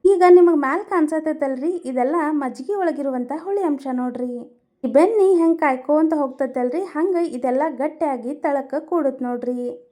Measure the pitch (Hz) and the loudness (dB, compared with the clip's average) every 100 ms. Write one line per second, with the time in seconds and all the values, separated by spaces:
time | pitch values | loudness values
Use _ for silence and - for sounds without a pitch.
0 | 370 381 359 359 349 311 269 330 415 349 | 4 6 8 8 8 4 0 -4 -2 0
1 | 311 320 311 302 277 262 311 359 262 254 | 0 0 -4 -2 -4 -2 -4 -4 -6 -2
2 | 247 339 302 302 262 - 262 403 349 294 | 0 0 0 -2 -4 -8 -6 -2 -2 -2
3 | 277 254 247 302 349 403 349 277 277 254 | -4 -4 -6 -8 -4 -2 -2 -2 -4 -4
4 | 247 247 247 240 240 _ _ _ 247 247 | -4 -6 -8 -8 -14 _ _ _ 2 4
5 | 359 440 381 359 330 330 294 262 254 302 | 4 4 4 4 2 2 0 -2 0 2
6 | 320 311 269 269 262 262 247 320 381 302 | 2 0 -2 -4 -6 -2 -4 -4 -6 -4
7 | 370 349 339 247 254 262 311 247 294 302 | -2 0 -2 -4 -2 0 -2 -2 -6 -2
8 | 311 254 233 294 320 285 277 285 311 349 | -4 -4 -8 -6 -2 -2 -4 -8 -2 -2
9 | 277 262 247 240 247 247 247 247 _ | 0 -4 -6 -4 -6 -6 -8 -10 _